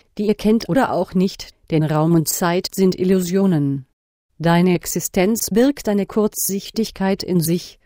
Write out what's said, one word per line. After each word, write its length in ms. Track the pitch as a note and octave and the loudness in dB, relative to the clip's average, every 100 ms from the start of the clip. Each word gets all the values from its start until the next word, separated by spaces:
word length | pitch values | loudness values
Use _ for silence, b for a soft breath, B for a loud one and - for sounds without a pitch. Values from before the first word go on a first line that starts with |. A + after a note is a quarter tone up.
| b - | b -6
die 80 | G3+ | -2
ihr 80 | |
kennt 340 | G#3 G#3 A3 - | 0 2 2 2
oder 260 | G#3 A#3+ | 0 0
auch 200 | D3+ F#3 | -2 -2
nicht, 380 | F#3 F#3 - - - - | 0 0 -2 -18 -18 -4
denn 140 | D#3+ | 0
Raum 300 | D#3 D#3 D#3+ | 0 2 4
und 140 | E3 D3 | 2 2
Zeit 420 | - F3 F3+ - | -2 0 -2 -2
sind 240 | - F#3+ - | 0 0 2
Illusionen. 880 | F#3 F#3+ F3 F#3+ G3 D#3+ C#3+ C#3 - _ _ _ _ - | 0 0 0 0 2 2 0 -4 -8 _ _ _ _ -4
Deine 340 | E3 E3+ F3+ | 2 4 4
Existenz 800 | F3 - F3+ - G3 F#3 A3+ - | 2 -2 -6 -4 0 0 0 -2
birgt 380 | G3 C4+ C#4 - | 2 2 0 -2
eine 180 | G3+ F#3+ | -2 -2
Kurzsichtigkeit 1120 | A3 G#3+ - - G3 - A3 G#3+ - G3 G3 | 0 -2 -2 -6 -6 -6 -6 -6 -2 -2 -2
in 180 | - F3+ | 0 0
sich, 380 | D#3+ F3 - - | 0 -2 -6 -20